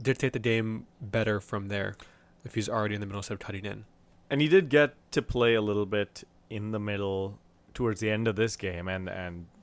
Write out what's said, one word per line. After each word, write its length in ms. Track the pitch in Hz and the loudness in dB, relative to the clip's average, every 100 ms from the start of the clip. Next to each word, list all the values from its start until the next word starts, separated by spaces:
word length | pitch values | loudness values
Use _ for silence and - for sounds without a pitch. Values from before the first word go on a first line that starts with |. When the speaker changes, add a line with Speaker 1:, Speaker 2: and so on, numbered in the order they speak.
Speaker 1:
dictate 320 | 123 131 131 | -2 0 0
the 60 | 123 | 0
game 480 | 117 113 110 110 - - | 0 2 0 -4 -10 -14
better 380 | 113 113 110 104 | -4 0 2 0
from 280 | - 104 98 | -2 -6 -4
there 280 | 101 98 104 - - _ - - | -4 -4 -6 -16 -20 _ -18 -8
if 100 | - | -4
he's 140 | 101 | -2
already 260 | 113 107 104 | 0 0 -2
in 60 | |
the 60 | 101 | -4
middle 120 | 101 | -6
instead 140 | 98 | -6
of 60 | 101 | -8
cutting 260 | - 98 101 | -8 -8 -8
in. 200 | 104 107 - - - - | -10 -14 -20 -20 -18 -4
Speaker 2:
And 120 | 139 | 2
he 60 | 151 | 6
did 220 | 185 160 | 6 6
get 240 | 143 147 - - | 6 6 2 -4
to 100 | - | -2
play 320 | 127 123 117 | 0 4 6
a 80 | 113 | 6
little 240 | 104 104 101 | 4 0 0
bit 380 | 104 101 - - _ - | 0 -2 -4 -18 _ -12
in 220 | 107 107 | -8 -4
the 80 | 110 | -4
middle 600 | 104 101 98 95 95 101 _ _ _ | -4 -4 -2 -2 -4 -8 _ _ _
towards 260 | - 120 101 | -2 -2 0
the 100 | 110 | 0
end 160 | 107 113 | 2 0
of 80 | 101 | 2
this 200 | 113 - | 0 0
game, 320 | 95 87 90 | -6 -6 -4
and, 220 | 92 92 | -4 -6
and 380 | 92 90 87 85 - | -8 -8 -10 -14 -20